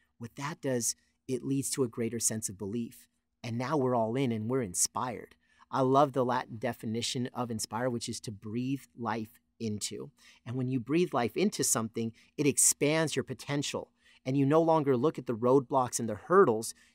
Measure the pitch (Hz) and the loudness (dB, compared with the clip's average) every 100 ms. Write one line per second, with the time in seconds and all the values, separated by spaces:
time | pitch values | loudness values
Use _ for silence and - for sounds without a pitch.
0 | _ - 117 - 139 165 139 123 110 - | _ -16 -16 -10 -10 -6 -2 -2 -2 -6
1 | _ _ - 127 135 139 127 - 123 123 | _ _ -8 -6 -2 -2 -2 -2 -2 -2
2 | 113 117 - 113 - 92 101 120 117 - | -4 -2 -2 -2 -6 -8 -6 -6 -6 -12
3 | - _ _ _ 120 117 127 151 127 123 | -20 _ _ _ -6 -4 0 0 2 2
4 | 110 123 135 113 110 131 107 87 - 101 | 2 0 0 0 -2 -2 -2 -2 -2 -2
5 | 123 101 - _ _ _ - 127 131 135 | -6 -6 -12 _ _ _ -4 0 4 6
6 | 147 127 123 123 - 113 123 117 120 113 | 4 2 0 0 -4 -6 -6 -4 -6 -4
7 | 117 131 123 - 120 110 - 110 127 120 | -4 -4 -4 -4 -6 -6 -6 -4 -2 -2
8 | - 110 - 101 110 113 127 139 - 139 | -6 -8 -10 -12 -8 -4 -4 -4 -8 -8
9 | 113 113 110 _ _ - 113 104 - 110 | -4 -4 -6 _ _ -8 -6 -6 -8 -10
10 | 139 - - _ - 127 127 131 117 160 | -12 -18 -20 _ -8 -4 -2 -2 0 0
11 | 180 135 120 147 196 - 139 131 113 - | 2 0 0 0 0 0 0 0 -2 -4
12 | 113 - _ - 143 120 - - 147 156 | -6 -8 _ 0 2 4 4 4 2 2
13 | 160 - 117 123 - 143 139 101 - _ | 2 -2 -4 -8 -4 -4 -2 -6 -8 _
14 | _ _ - 139 139 160 165 160 139 123 | _ _ -2 2 6 6 6 4 4 2
15 | 151 165 127 113 120 139 123 139 123 - | 2 -2 -4 0 4 6 4 0 0 -2
16 | 113 101 - 185 160 110 117 - _ | -4 -6 2 6 6 4 -2 -12 _